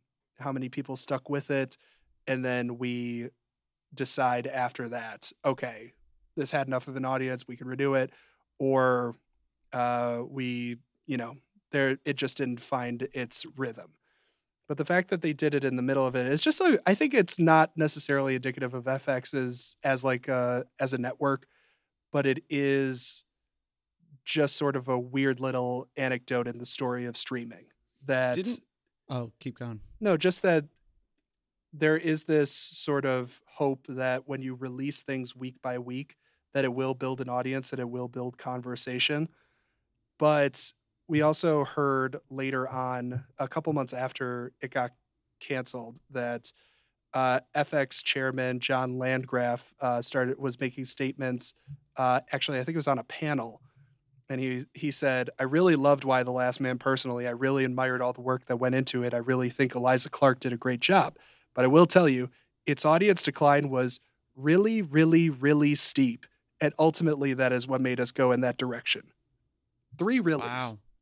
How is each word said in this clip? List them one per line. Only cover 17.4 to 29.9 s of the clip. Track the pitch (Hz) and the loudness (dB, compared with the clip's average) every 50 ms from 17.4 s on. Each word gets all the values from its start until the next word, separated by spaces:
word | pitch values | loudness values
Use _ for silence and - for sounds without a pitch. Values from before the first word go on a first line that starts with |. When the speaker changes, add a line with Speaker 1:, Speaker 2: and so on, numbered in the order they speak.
| 165 165 160 160 160 - - | 6 8 8 8 6 6 2
Speaker 1:
necessarily | 156 156 151 - 147 - - 139 139 135 135 131 | 0 0 0 0 -2 -2 0 0 0 2 0 0
indicative | 127 127 131 123 - 131 123 123 | -2 -2 -4 -4 -4 -6 -6 -6
of | 127 120 131 | -6 -4 -2
F | 135 135 - - | -2 -2 -2 -2
X | 135 127 - - - | -2 -2 -2 -4 -4
as, | 135 127 123 123 120 - - - _ - | -2 -2 -2 -4 -4 -6 -6 -6 _ 0
as, | 139 135 123 123 | 0 0 0 0
like, | 135 127 123 127 143 | 0 -2 -2 -2 -2
a, | 131 127 123 123 123 123 127 - _ - | 0 0 0 0 0 -2 -4 -8 _ -4
as | 139 131 135 | -4 -2 -2
a | 123 | -2
network, | 120 127 - - 151 139 139 131 _ _ _ _ _ _ _ _ _ _ _ _ _ _ - | -4 -4 -4 -2 0 0 0 0 _ _ _ _ _ _ _ _ _ _ _ _ _ _ -2
but | 143 139 | 0 2
it | 135 131 - - - | 2 0 0 -2 -6
is | 147 139 143 139 139 139 135 131 131 123 - - - - - _ _ _ _ _ _ _ _ _ _ _ _ _ _ _ _ _ 143 - - | -4 -2 0 2 2 2 2 0 -2 -4 -6 -8 -8 -10 -14 _ _ _ _ _ _ _ _ _ _ _ _ _ _ _ _ _ -20 -18 -10
just | - - 156 147 139 - | -4 0 2 2 2 2
sort | - 151 139 139 135 | 0 0 0 0 -2
of | 123 131 | -2 -2
a | 127 123 | -2 -2
weird | 123 123 127 139 135 135 127 123 | -2 -2 -2 0 0 0 0 0
little | 135 131 127 127 123 123 123 123 117 _ - - | -2 -4 -2 -2 -2 -4 -4 -6 -8 _ -6 -4
anecdote | 135 127 127 120 - - 131 123 120 120 | -2 -2 -2 -4 -4 -2 -2 -2 -2 -2
in | 117 120 | -6 -8
the | 123 | -8
story | - - - 139 123 123 123 123 | -10 -6 -4 -4 -4 -4 -4 -6
of | 120 117 - | -6 -6 -8
streaming | - - 131 123 120 117 110 - - _ _ _ _ _ _ _ 139 | -6 -6 -6 -6 -8 -8 -14 -18 -20 _ _ _ _ _ _ _ -4
that | 135 135 127 127 127 123 | -2 0 2 2 0 0
Speaker 2:
Didn't, | 165 190 240 240 - _ _ _ _ _ _ _ _ _ - | 0 -2 -2 -4 -6 _ _ _ _ _ _ _ _ _ -8
oh, | 139 123 120 113 - - | -6 -6 -6 -8 -12 -12
keep | - 135 - - | -12 -12 -10 -10
going. | 123 120 113 107 - - | -10 -10 -10 -12 -14 -18